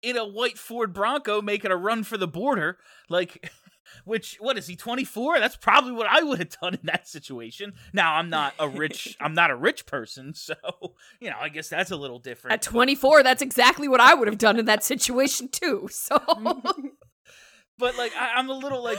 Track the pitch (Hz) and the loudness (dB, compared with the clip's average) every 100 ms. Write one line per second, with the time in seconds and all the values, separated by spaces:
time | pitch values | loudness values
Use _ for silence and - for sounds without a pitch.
0 | 240 240 208 202 240 - - 233 214 185 | -6 -4 -4 -4 -4 -4 -10 -4 -4 -2
1 | 214 285 220 208 208 208 208 180 196 226 | -2 -2 -2 -2 -2 -4 -2 -2 0 -2
2 | 208 220 180 160 262 220 156 180 _ - | -4 -4 -4 -2 -2 0 -2 -6 _ -20
3 | - 175 175 - - _ _ _ _ - | -2 -2 -2 -8 -20 _ _ _ _ -20
4 | 190 220 - - 233 220 156 175 226 254 | -6 -6 -6 -8 -4 -4 -6 -14 -8 -6
5 | 247 214 269 320 - - - 254 254 233 | -6 -4 0 2 0 0 4 4 4 -4
6 | 208 285 302 208 160 - 175 - 160 165 | 2 2 2 -4 -6 -6 -6 -4 -4 -4
7 | - 151 - 123 113 - 202 - - 196 | -6 -18 -14 -12 -12 -12 -14 -14 -6 0
8 | 165 156 170 156 143 - 151 135 156 - | 2 2 -2 -2 -2 -2 -4 -2 -6 -6
9 | - - 151 160 170 123 185 - - 139 | -12 -6 -4 2 2 2 0 -2 -8 -10
10 | 110 135 135 156 - 151 - - 175 _ | -10 -14 -16 -16 -12 -10 -10 -12 -16 _
11 | - _ 220 110 151 151 - 160 180 165 | -20 _ -12 -8 -8 -10 -8 -6 -4 -6
12 | 139 123 127 120 127 226 - 233 254 277 | -10 -12 -14 -12 -4 -4 -2 2 2 4
13 | 269 302 262 254 269 - 247 277 285 254 | 8 8 8 4 0 4 4 4 2 8
14 | 254 320 214 - 220 226 220 214 - - | 10 8 4 4 4 4 2 2 2 -2
15 | - 247 269 - 254 - 349 208 202 - | 0 2 0 0 -6 -4 -2 -2 -4 -8
16 | - 277 - 220 220 269 359 339 269 _ | 0 0 2 0 0 -4 -4 -6 -8 _
17 | _ _ _ - - _ _ - 247 247 | _ _ _ -20 -20 _ _ -4 -4 -2
18 | 233 - 247 247 262 269 277 254 233 | -4 -4 -2 -2 -2 -6 -6 -4 -4